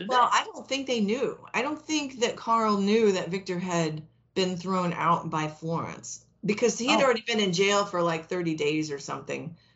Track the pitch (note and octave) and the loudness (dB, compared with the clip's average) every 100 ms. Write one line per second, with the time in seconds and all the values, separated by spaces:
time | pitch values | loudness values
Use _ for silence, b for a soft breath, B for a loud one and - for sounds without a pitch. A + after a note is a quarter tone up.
0 | G#3+ B3+ A#3+ G#3+ F#4 E4 A3 C4+ C4+ A#3 | 0 2 4 2 -2 -8 -6 -4 -2 0
1 | G3+ B3 G3+ - - G#3 C4+ D4+ - D#4 | 0 0 -2 -6 -6 -4 -2 -4 -4 -4
2 | C#4+ B3+ A3+ - - A3+ A3 G#3 G3 A3+ | -4 -2 -2 -2 0 2 4 2 4 6
3 | G#3+ F#3 E3 F#3+ - F3 F#3 E3+ D#3 D#3 | 6 4 0 -4 -4 -4 0 0 0 -2
4 | - _ _ G3 F#3 F3+ F3 F#3 F3+ - | -12 _ _ -2 -2 -2 -2 0 0 0
5 | D#3 E3+ E3 D#3+ D3+ D#3 E3 E3 G2 - | 2 2 0 -4 -4 -6 -6 -4 -6 -10
6 | - - _ _ F3+ G#3 A#3+ - B3 D#4 | -14 -16 _ _ -2 2 2 2 2 4
7 | C4+ A#3 - A3 G3+ F3 G3 G3+ G3+ F3+ | 4 2 0 0 2 2 4 4 2 0
8 | E3+ D#3+ D#3+ F3+ E3+ D#3 D3 D#3 D3+ C#3+ | 0 0 -4 -4 -2 0 0 0 -2 -6
9 | D3 C#3 - C#3+ C3+ - B | -8 -10 -8 -10 -10 -16 B